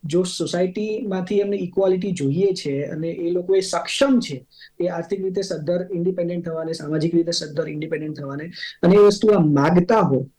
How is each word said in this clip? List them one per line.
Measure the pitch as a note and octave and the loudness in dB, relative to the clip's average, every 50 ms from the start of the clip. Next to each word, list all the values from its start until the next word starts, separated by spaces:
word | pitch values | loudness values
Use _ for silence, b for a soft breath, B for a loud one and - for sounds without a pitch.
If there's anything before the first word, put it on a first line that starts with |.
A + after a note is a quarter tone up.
| - | -8
જો | D#3 D3 F3+ F#3 | -2 0 0 0
સોસાયટીમાંથી | F3+ - - E3+ D3 - F3 F#3 F#3 F#3 G#3 G#3+ G#3+ G#3+ G#3+ C4 G3+ F#3+ F#3 F3+ - G#3+ G3+ | 0 -2 -4 -4 -4 0 -2 -2 -2 -2 -4 -4 -4 -4 -4 -4 -4 -4 -6 -4 -2 0 0
એમને | G3+ G3+ G3+ | 0 0 -2
ઇક્વાલિટી | G3 F#3 F3 - - F#3+ F#3+ F#3+ F#3 F#3 G3+ F3+ | -4 -4 -4 0 2 2 2 2 2 0 -4 -4
જોઈએ | - C#3 C3+ C#3 E3+ G3 G3+ F3+ | -2 -2 -2 0 2 2 0 0
છે | F3+ - D3 C#3 C#3 C#3+ | -2 -4 -4 -4 -4 -4
અને | - - D#3 D#3+ E3 | -6 -6 -6 -6 -6
એ | E3 - E3+ E3+ | -6 -4 -4 -2
લોકો | F3 F3+ F3+ F3+ F#3+ | -2 -2 0 2 0
એ | F#3+ | 0
સક્ષમ | F#3 F#3 - E3+ - - - - C#4 C#4 C4 A#3+ | 0 0 -4 -4 -4 -4 0 0 4 4 4 2
છે, | - - C#3+ B2+ - _ B B B B B _ | 2 0 -8 -10 -12 _ B B B B B _
એ | F3 | -4
આર્થિક | F3+ F3 E3+ E3 - G3+ F#3+ F#3+ | -4 -4 -4 -4 -6 -6 -4 -4
રીતે | F#3+ F#3 G3+ F#3+ | -4 -2 -4 -4
સદ્ધર, | F#3 F3+ D#3 D3+ C#3+ F3 F3+ F3+ - G3+ | -4 -6 -6 -4 -2 -2 -2 -2 -4 -4
ઇન્ડિપેન્ડન્ટ | F3 E3+ F#3 F#3 F3+ F3 E3+ F3 F3 E3+ | -2 -2 -2 -2 -2 -4 -4 -4 -6 -6
થવા | E3+ D#3+ D#3+ | -6 -6 -6
અને | D#3+ D#3+ E3 | -6 -6 -6
સામાજિક | D#3+ D3+ D3 D#3 D#3+ D3+ E3+ E3+ | -8 -6 -4 -2 0 0 2 2
રીતે | E3+ E3 E3 E3+ | 2 0 2 -2
સદ્ધર, | - D#3+ D3+ D3 D3+ D#3+ D#3 | -4 -6 -6 -6 -6 -6 -6
ઇન્ડિપેન્ડન્ટ | D3+ D3+ D3+ D#3 D#3+ D3+ D3+ D3+ D3+ D3 | -6 -8 -6 -6 -6 -6 -6 -8 -8 -8
થવાને, | C#3+ C#3 C#3 C#3+ D#3 F3 B B B B B B - | -10 -10 -8 -10 -10 -12 B B B B B B 4
અને | F3 F#3 | 6 8
એ | G#3 | 8
વસ્તુ | G#3 G#3 G#3 G#3 - G#3+ | 8 8 6 6 4 4
આ | G#3 G3 | 6 6
માગતા | E3 D3+ C#3+ C#3 C#3 D3+ E3+ F3+ F3+ - A#3 A3 | 6 4 4 4 4 4 4 4 4 4 4 2
હોય | F#3+ C#3+ C3+ B2+ C3+ - _ | 4 2 0 0 -2 -4 _